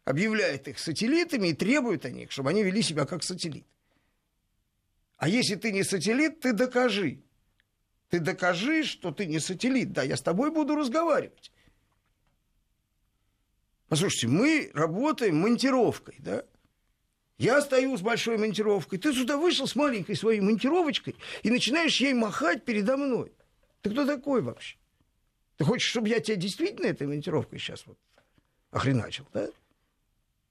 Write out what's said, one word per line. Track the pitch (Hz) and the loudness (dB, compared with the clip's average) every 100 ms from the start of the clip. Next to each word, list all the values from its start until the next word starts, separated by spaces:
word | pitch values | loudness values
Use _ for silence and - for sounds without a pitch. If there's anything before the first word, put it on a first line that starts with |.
| - | -4
объявляет | 139 220 220 180 139 147 | 0 0 2 0 -2 -8
их | - | -10
сателлитами | - 139 220 330 349 262 180 | -6 -2 0 2 2 0 0
и | |
требует | 151 185 294 240 160 131 | 0 2 2 2 -2 -6
от | |
них, | 123 120 | -12 -12
чтобы | - 131 | -4 0
они | 202 | 2
вели | 190 202 | 2 0
себя | 165 151 139 | 0 -2 -4
как | 170 | -4
сателлит. | - 180 170 131 - _ _ _ _ _ _ _ _ _ _ _ _ _ _ - | -8 -6 -8 -10 -14 _ _ _ _ _ _ _ _ _ _ _ _ _ _ -4
А | 143 | 0
если | 240 240 202 | 2 2 -2
ты | 226 | -2
не | 196 | -2
сателлит, | 190 190 170 247 311 - | 0 0 0 2 2 0
ты | 254 | 0
докажи. | 202 247 247 247 196 165 - _ _ _ _ _ _ _ _ _ | 2 2 2 2 2 -2 -4 _ _ _ _ _ _ _ _ _
Ты | 175 | -2
докажи, | 156 175 180 175 240 320 | 0 0 0 0 2 0
что | 269 - 180 | 0 -4 -6
ты | 147 180 | -6 -4
не | 156 | -2
сателлит. | 147 185 247 262 127 | -4 -2 0 0 0
Да, | - | -2
я | 135 143 | -2 -2
с | |
тобой | - 175 294 | 0 0 0
буду | 311 285 302 | 0 0 0
разговаривать. | 269 311 339 233 113 - - _ _ _ _ _ _ _ _ _ _ _ _ _ _ _ _ _ _ _ _ _ _ _ - | 0 0 2 2 0 -8 -20 _ _ _ _ _ _ _ _ _ _ _ _ _ _ _ _ _ _ _ _ _ _ _ -2
Послушайте, | 156 180 - 117 | 0 0 0 2
мы | 156 285 311 - | 4 4 2 0
работаем | 139 160 185 294 285 226 151 | -2 -2 0 0 2 2 4
монтировкой, | 208 240 262 262 214 - - - | 4 2 4 4 4 2 -6 -16
да? | 170 - - _ _ _ _ _ _ _ _ - | -8 -8 -8 _ _ _ _ _ _ _ _ -2
Я | 165 285 | 2 2
стою | 285 262 269 240 | 4 2 2 0
с | |
большой | 202 226 233 226 | -2 -2 0 0
монтировкой. | 214 208 214 202 139 185 | 0 0 2 0 0 -4
Ты | 302 | -2
сюда | 254 247 285 | 0 0 0
вышел | 349 269 262 | 2 0 0
с | 233 | 0
маленькой | 294 220 170 196 | 0 0 -2 -2
своей | 220 220 | 0 2
монтировочкой | 196 220 254 349 311 208 - - - - | 2 2 2 2 2 -2 -6 -12 -12 -4
и | - | 0
начинаешь | 247 - 320 320 - | 2 2 2 2 2
ей | 277 | 2
махать | 247 214 - 311 285 | 2 0 0 0 0
передо | - 208 202 269 | -2 0 2 0
мной. | 285 220 113 - _ _ _ _ | 0 -2 -4 -12 _ _ _ _
Ты | 202 | -4
кто | 226 277 | 0 0
такой | 294 285 254 | 0 0 0
вообще? | 123 - - - _ _ _ _ _ _ _ - | 0 -6 -14 -18 _ _ _ _ _ _ _ -2
Ты | 151 | 0
хочешь, | 240 - | 2 0
чтобы | 226 214 | 0 0
я | 226 | 0
тебя | 220 208 | 0 -2
действительно | 196 - 370 403 277 | -2 -2 -4 -2 -2
этой | - 143 | -2 -4
монтировкой | 147 160 156 - - | -4 -2 -2 -2 -8
щас | - - - | -12 -12 -16
вот | - _ _ _ _ _ _ _ | -20 _ _ _ _ _ _ _
охреначил, | 120 131 127 98 - - | -2 2 0 0 -8 -8
да? | 107 - - _ _ _ _ _ _ _ _ _ | -6 -6 -8 _ _ _ _ _ _ _ _ _